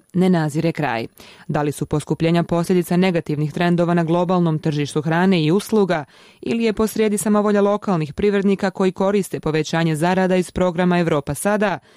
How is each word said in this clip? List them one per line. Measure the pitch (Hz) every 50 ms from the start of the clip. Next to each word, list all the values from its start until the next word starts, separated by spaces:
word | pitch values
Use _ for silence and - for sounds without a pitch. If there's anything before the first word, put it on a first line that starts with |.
| _ _ -
ne | 175 185 185
nazire | 180 165 156 151 127 156 160 165
kraj. | 156 - 151 127 117 113 117 - _ - - - - - -
Da | - 151 156
li | 147 147
su | 139 - 151
poskupljenja | - - 151 - - 156 - 160 165 170 170 165
posljedica | - 175 170 170 - 185 180 170 - 180
negativnih | 175 185 190 170 170 - - 151 143 151 147 -
trendova | 175 175 175 175 170 170 165 175
na | 175 165
globalnom | 156 165 175 180 175 185 180 175 165 156 151
tržištu | - 156 147 147 147 135 - 156
hrane | 139 160 160 170 185 196 190 170 156
i | 151
usluga | 170 208 - - 220 214 196 175 180 156 139 _ _ - - - - -
ili | - - 233 233 226
je | 220 208
posrijedi | - 220 214 - 220 220 214 208
samovolja | 202 - 220 208 208 208 214 202 202
lokalnih | 202 202 202 202 - 220 185 160 156 135 -
privrednika | - 196 208 196 202 190 202 196 - 208 190
koji | - - 190 185
koriste | 180 - 196 190 202 208 180 - - 139
povećanje | - 156 151 156 151 - - 165 165 165 156
zarada | 143 165 175 185 190 190 180 185
iz | 185 175 -
programa | - - 180 180 165 170 180 180 175 175
Evropa | 175 165 160 147 - - 143
sada | - - 202 208 208 214 202 170 139 _ _ _